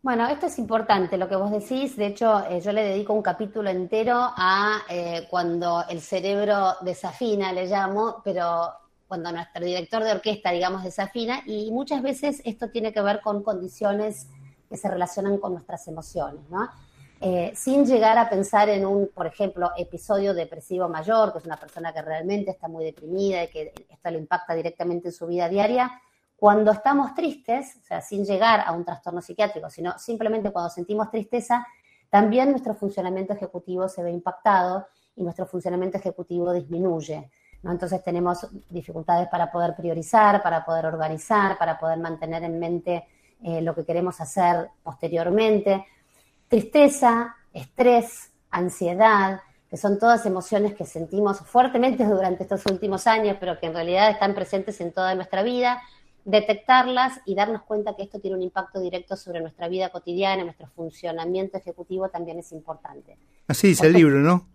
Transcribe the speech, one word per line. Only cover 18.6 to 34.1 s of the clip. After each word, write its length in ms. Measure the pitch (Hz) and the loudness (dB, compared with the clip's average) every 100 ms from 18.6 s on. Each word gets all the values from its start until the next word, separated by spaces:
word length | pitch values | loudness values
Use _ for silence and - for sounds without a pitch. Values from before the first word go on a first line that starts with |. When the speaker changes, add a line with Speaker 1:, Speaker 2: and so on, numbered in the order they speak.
| 214 | 4
Speaker 1:
en 180 | 202 | 2
un, 220 | 196 202 196 | 2 0 0
por 180 | - | -4
ejemplo, 460 | 170 - 196 180 175 175 | -8 -2 -4 -2 -4 -4
episodio 560 | 175 165 - 202 196 | -8 -10 -2 0 0
depresivo 560 | 175 160 160 - 185 175 | -2 -4 -10 -8 -4 -2
mayor, 420 | 160 165 226 208 | -4 2 4 4
que 60 | 170 | 0
es 80 | |
una 100 | 165 | -10
persona 380 | 151 156 160 165 | -12 -12 -10 -8
que 80 | 160 | -8
realmente 500 | 151 160 175 208 190 | -6 -6 -2 -2 -4
está 160 | 185 160 | -8 -10
muy 160 | 165 | -8
deprimida 640 | 160 151 156 185 196 185 | -8 -10 -8 -2 0 -2
y 20 | 170 | -4
que 260 | 156 156 - _ | -8 -12 -14 _
esto 220 | _ 175 | _ -8
le 60 | 165 | -8
impacta 360 | 156 175 - | -4 -4 -2
directamente 540 | 165 165 - 175 175 175 | -4 -4 -4 -4 -4 -8
en 60 | |
su 120 | - 170 | -10 -6
vida 200 | 175 170 | -4 -2
diaria. 420 | 196 214 247 254 - _ _ _ | 0 2 0 -2 -6 _ _ _
Cuando 380 | _ 208 208 214 | _ 6 8 4
estamos 400 | 214 269 277 262 | 4 2 2 2
tristes, 640 | - 330 - - 247 269 - | -2 -4 -4 -4 -4 -4 -18
o 40 | |
sea, 160 | _ 170 | _ -8
sin 240 | - 202 | -6 -4
llegar 340 | 202 190 226 220 | -2 4 6 4
a 80 | - | 2
un 100 | 165 | -4
trastorno 380 | 175 170 175 175 | -6 -10 -10 -10
psiquiátrico, 480 | 170 175 208 208 156 | -10 -2 -2 -2 -12
sino 280 | - 175 - | -8 -8 -8
simplemente 540 | - 226 220 220 202 | -8 -4 -2 -2 -2
cuando 180 | 190 170 | -4 -6
sentimos 400 | 175 175 208 208 | -8 -4 -4 -2
tristeza, 560 | 220 202 240 233 240 240 _ _ _ _ | -4 -4 -6 -2 -2 -2 _ _ _ _
también 420 | 202 208 240 269 | 4 6 4 4
nuestro 240 | 262 - | 2 -2
funcionamiento 560 | 208 196 196 185 190 190 | -4 -4 -4 -4 -4 -6
ejecutivo 560 | 202 185 180 180 180 190 | -6 -8 -10 -8 -4 -4
se 160 | 190 | -4
ve 80 | 175 | -6